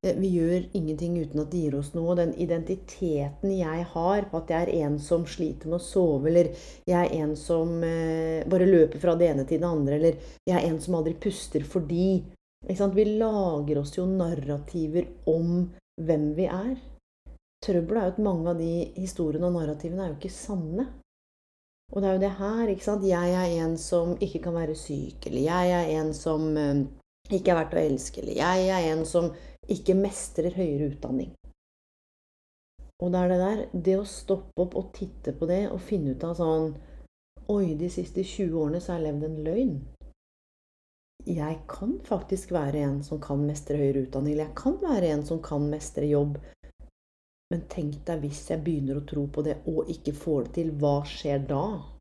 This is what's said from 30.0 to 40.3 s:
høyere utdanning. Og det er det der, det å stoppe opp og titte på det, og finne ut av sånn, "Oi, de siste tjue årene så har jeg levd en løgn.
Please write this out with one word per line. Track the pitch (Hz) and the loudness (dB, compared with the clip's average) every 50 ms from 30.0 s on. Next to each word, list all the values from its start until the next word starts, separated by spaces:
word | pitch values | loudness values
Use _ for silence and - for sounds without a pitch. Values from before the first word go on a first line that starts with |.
| 196 196 196 - - - - - 156 175 180 | 4 2 -2 -6 -12 -8 -4 -2 -2 -2 0
høyere | 180 185 160 143 143 151 147 | 0 -2 0 0 0 0 -2
utdanning. | 143 - - - 131 135 - - - - _ - - _ _ _ _ _ _ _ _ _ _ _ _ _ _ _ _ _ _ _ _ _ _ _ _ _ - - _ _ | -4 -4 -6 -2 -2 -2 -2 -4 -10 -18 _ -20 -20 _ _ _ _ _ _ _ _ _ _ _ _ _ _ _ _ _ _ _ _ _ _ _ _ _ -20 -20 _ _
Og | 175 180 | -2 0
det | 180 180 | 2 2
er | 180 180 | 4 4
det | 185 180 | 4 4
der, | 185 190 220 214 - - - | 4 2 0 -2 -4 -4 -4
det | 175 165 185 190 190 | 0 2 2 2 2
å | 208 | 0
stoppe | 202 - - - - 196 190 190 - - - | -4 -8 -14 -2 -2 -2 -2 -2 -10 -2 -2
opp | 180 180 - | -2 -2 0
og | - 185 - - | -6 -6 -6 -8
titte | - 196 185 - - - - 139 | -10 -10 -10 -10 -10 -8 -8 -4
på | - 165 160 | -4 -2 0
det, | 180 190 202 - | 0 0 0 -2
og | - 180 | -4 -8
finne | - - 220 190 151 139 | -4 -2 -2 0 0 0
ut | 156 160 - | -2 -2 -4
av | 165 170 | -4 -2
sånn, | 165 175 160 160 160 160 160 147 - - - - - - - _ _ _ _ _ - - - | 0 2 2 2 2 2 0 -4 -8 -14 -18 -18 -20 -20 -20 _ _ _ _ _ -20 -6 -2
"Oi, | 214 202 196 170 156 | 0 2 2 0 0
de | 151 170 175 | -2 -4 -4
siste | 175 - 175 - - - 190 | -2 -4 -6 -4 -2 -4 -4
tjue | 185 - - 196 175 160 | -4 -2 -2 -2 0 2
årene | 165 156 147 156 175 | 2 2 2 0 -2
så | 175 - 180 | -2 -4 -4
har | 170 | -2
jeg | 160 156 147 | -2 -2 -2
levd | 147 151 | -2 -4
en | 156 160 151 151 | -4 -4 -4 -2
løgn. | 156 170 220 269 247 156 139 - - - _ - - - _ _ _ | -2 0 2 2 0 0 -2 -8 -10 -16 _ -20 -20 -20 _ _ _